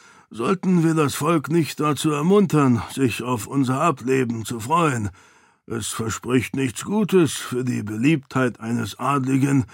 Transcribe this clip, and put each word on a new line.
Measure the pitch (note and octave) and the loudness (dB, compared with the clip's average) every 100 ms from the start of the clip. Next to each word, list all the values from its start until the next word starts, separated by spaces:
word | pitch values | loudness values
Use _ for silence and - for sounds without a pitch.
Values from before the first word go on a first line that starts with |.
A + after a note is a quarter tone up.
| - - _ | -20 -20 _
sollten | - A#2+ F#3 F#3 F3+ | -4 -2 0 2 2
wir | D#3+ | 4
das | D#3+ C#3+ | 2 0
Volk | - D3+ E3+ C3 | 0 0 0 0
nicht | E3+ D3 - | 0 0 -2
dazu | D3+ C#3+ D#3+ | -2 0 -2
ermuntern, | D3 D#3+ G3+ F#3+ D3+ C#3 A#2 F2 | 0 4 4 4 4 4 2 -2
sich | - C3+ - | 0 0 0
auf | A#2+ B2 - | -4 -4 -2
unser | C#3 B2+ C3 | 0 0 0
Ableben | E3+ C3+ A#2+ C3 A#2+ A#2 | 0 0 0 0 0 -4
zu | G#2+ A#2 | -6 -8
freuen. | A2 E3+ D#3+ A#2+ G#2 - _ _ _ _ - | 0 2 2 0 -4 -8 _ _ _ _ -10
Es | A#2 - | -8 -6
verspricht | - A2+ - - B2+ G#2 C3 | -6 -6 -6 0 0 0 -4
nichts | C3+ - | -4 -6
Gutes | - G#3 G3+ F#3+ C#3+ | -4 -2 2 4 4
für | - - B2 | 0 -6 -4
die | B2+ A#2+ | -2 -4
Beliebtheit | G#2 G#2+ C3+ D#3 - C3 B2+ G2+ | -4 0 2 2 0 -2 0 -2
eines | A2 A#2 G#2+ - | -4 -4 -4 -4
Adligen, | B2+ C#3+ B2+ C3+ C#3 C#3 - | -2 0 0 0 2 2 0